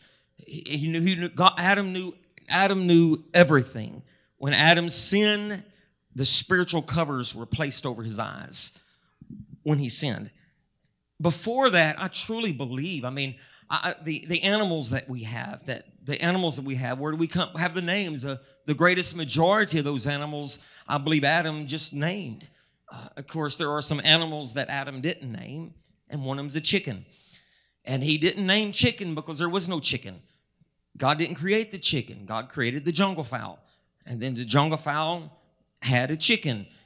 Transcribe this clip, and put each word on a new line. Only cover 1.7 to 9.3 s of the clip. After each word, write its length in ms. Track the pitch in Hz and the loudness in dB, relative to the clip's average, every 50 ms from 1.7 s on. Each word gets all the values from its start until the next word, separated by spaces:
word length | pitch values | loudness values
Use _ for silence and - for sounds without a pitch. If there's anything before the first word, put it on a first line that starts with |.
| 202 202 196 190 | 2 2 0 -2
knew, 220 | 185 185 185 180 - _ _ _ _ - - - | -4 -6 -8 -8 -12 _ _ _ _ -18 -8 -2
Adam 380 | - 180 190 196 196 190 185 | 0 2 2 2 2 2 4
knew 380 | 175 170 165 170 160 156 160 - _ - | 6 6 8 8 6 4 0 -2 _ 6
everything. 680 | 175 175 139 156 139 120 - - 117 107 - - - - _ _ _ _ _ _ _ | 6 6 8 6 4 2 0 -6 -10 -12 -12 -12 -16 -20 _ _ _ _ _ _ _
When 160 | 135 143 139 | -4 0 4
Adam 360 | - 151 165 170 170 170 170 | 6 8 8 6 6 6 6
sinned, 760 | 170 - - - 190 202 214 214 208 208 208 208 208 185 - - _ _ _ _ _ _ _ _ - | 8 8 8 8 8 6 4 4 2 0 -2 -6 -8 -10 -12 -16 _ _ _ _ _ _ _ _ -6
the 120 | 127 135 | 0 4
spiritual 560 | - - - - - 185 180 180 170 170 160 | 6 6 6 6 4 2 2 2 2 0 -2
covers 520 | 135 - - 170 165 143 139 127 123 117 - | -4 -2 -2 -2 -2 -2 -2 -4 -2 -4 -4
were 120 | 113 117 | -4 -6
placed 400 | - - - 156 143 - - - | -8 -6 -4 -4 -2 -2 -2 -4
over 180 | 135 120 113 110 | -4 -6 -6 -8
his 160 | 113 107 104 | -8 -6 -6
eyes 640 | 110 - - - - - - - - - - - - - _ _ _ _ _ _ - - | -6 -8 -8 -12 -6 2 4 4 4 4 2 -4 -20 -20 _ _ _ _ _ _ -20 -20